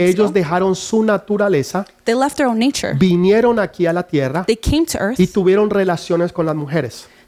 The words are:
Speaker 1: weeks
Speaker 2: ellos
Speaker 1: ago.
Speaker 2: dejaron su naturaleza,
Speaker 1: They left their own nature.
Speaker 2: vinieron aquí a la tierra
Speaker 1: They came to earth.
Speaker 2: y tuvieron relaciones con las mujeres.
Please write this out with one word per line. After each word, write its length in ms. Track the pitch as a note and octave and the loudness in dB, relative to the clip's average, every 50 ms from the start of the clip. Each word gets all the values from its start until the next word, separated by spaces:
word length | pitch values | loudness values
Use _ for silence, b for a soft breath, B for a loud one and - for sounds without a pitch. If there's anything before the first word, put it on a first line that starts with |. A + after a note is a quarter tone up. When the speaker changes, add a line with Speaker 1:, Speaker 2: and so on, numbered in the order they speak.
| F3 | 4
Speaker 1:
weeks 100 | F3+ F#3 | 4 2
Speaker 2:
ellos 120 | F#3 G#3+ | 2 2
Speaker 1:
ago. 80 | G3+ F3 | 2 2
Speaker 2:
dejaron 420 | G3+ F3 D3 E3+ F3+ F#3 F#3+ F#3 | 0 0 0 0 0 0 0 -2
su 260 | F3+ - - - A3 A3 | -2 -4 -2 0 0 2
naturaleza, 840 | A3 G#3 G3 - - G#3 G#3 G#3 G3+ F#3 D3 C3 - - F3+ G3+ - _ _ - | 2 0 0 -2 -2 -2 0 0 2 0 0 0 -2 -4 -6 -6 -8 _ _ -4
Speaker 1:
They 100 | - A#3 | -2 0
left 220 | B3+ C#4 C#4+ - | 0 0 -2 0
their 100 | - D4 B3+ | 0 0 0
own 100 | A#3 A3 | 0 0
nature. 340 | A#3 C#4 C#4 - - - - | 0 0 0 -2 -4 -4 0
Speaker 2:
vinieron 640 | C#3 F#3 F#3 F3 F3 F3+ F#3+ G3+ A3+ A#3 A#3+ A#3 G#3+ | 2 2 2 4 4 4 4 4 4 4 2 2 0
aquí 280 | G3 - - - F3 | -2 -4 -4 -2 -2
a 60 | E3 E3 | -2 0
la 120 | F3 F3 | -2 -4
tierra 400 | - - D3 C3+ C3 C3+ E3 F#3 | -2 -2 -2 -2 -2 -2 -4 -2
Speaker 1:
They 100 | - A3+ | -2 -2
came 300 | A3 - - - D4+ E4 | -2 -2 0 0 0 0
to 120 | E4 - - | -2 -2 -4
earth. 200 | - G3 B3+ C4 | -4 -2 0 0
Speaker 2:
y 80 | F#3 | 0
tuvieron 420 | F3+ - G3+ F#3 F3+ F#3 G3+ G#3 G#3 | 0 0 0 2 2 4 2 2 2
relaciones 640 | G3+ G3+ F#3+ F#3 E3+ D#3 - - F3+ E3+ F3 F3 - | 0 0 0 0 -2 -4 -4 -2 -2 -2 -2 -2 -4
con 140 | - E3 | -4 -4
las 80 | D#3+ D#3 | -4 -4
mujeres. 520 | D#3 D3 C#3 D3 E3+ C3+ A#2 - - - - b b b | -4 -6 -4 -4 -4 -4 -6 -8 -14 -20 -20 b b b